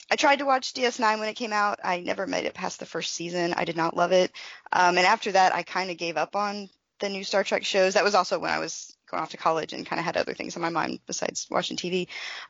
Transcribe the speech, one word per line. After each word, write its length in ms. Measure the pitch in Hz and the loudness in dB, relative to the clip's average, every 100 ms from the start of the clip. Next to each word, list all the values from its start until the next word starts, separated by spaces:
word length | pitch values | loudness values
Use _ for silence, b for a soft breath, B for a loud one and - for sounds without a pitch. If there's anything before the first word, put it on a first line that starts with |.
| - | -4
I 60 | 214 | 2
tried 240 | 302 285 | 4 4
to 40 | |
watch 300 | 277 262 - | 4 0 0
D 100 | 277 | -2
S 140 | 247 240 | -2 2
nine 200 | 220 214 | 2 2
when 120 | 214 | -2
it 40 | |
came 180 | 214 233 | -6 -4
out. 280 | 208 208 - | 0 0 0
I 180 | 190 180 | -2 -2
never 260 | 180 190 185 | -2 -4 -2
made 180 | - | -2
it 80 | - | -2
past 260 | - 185 - | -4 -8 -8
the 80 | - | -10
first 280 | 165 - | -6 -6
season. 400 | - 170 175 175 175 | -6 -4 -2 -2 0
I 80 | |
did 120 | 165 165 | -2 -2
not 200 | 165 180 | -2 0
love 160 | 175 | 4
it. 200 | 185 185 B B B B | 4 4 B B B B
Um, 280 | - 180 180 | 4 4 6
and 80 | 185 | 6
after 260 | 220 220 | 4 4
that, 220 | 190 185 | 4 4
I 80 | 165 | 2
kinda 320 | 170 185 185 | -2 -4 -4
gave 240 | 170 170 156 | -4 -4 -2
up 180 | 160 196 | -2 -2
on 320 | 208 208 196 _ _ - | -4 -4 -10 _ _ -8
the 80 | 202 | -6
new 160 | 196 | -6
Star 180 | 196 202 | -2 0
Trek 220 | 196 202 | 2 0
shows. 300 | 208 202 185 | 2 4 4
That 100 | 190 | 6
was 100 | 185 | 4
also 240 | 202 180 175 | 4 2 0
when 120 | 165 | 0
I 80 | 156 | -2
was 360 | 160 - - - _ | -2 -8 -14 -20 _
going 120 | 180 | -6
off 80 | 160 | -4
to 80 | - | -2
college 340 | 170 160 160 | 0 0 -2
and 140 | - - | -6 -6
kinda 160 | 165 | -4
had 160 | 170 - | -2 0
other 160 | - | -2
things 220 | - - - | -4 -8 -4
on 60 | |
my 60 | 170 | -4
mind 320 | 165 - - - | -2 -4 -6 -8
besides 400 | - - - - | -6 -6 -6 -4
watching 280 | - 175 - | -2 -2 -4
T 100 | 180 | -4
V. 200 | 180 180 B B B | -2 -4 B B B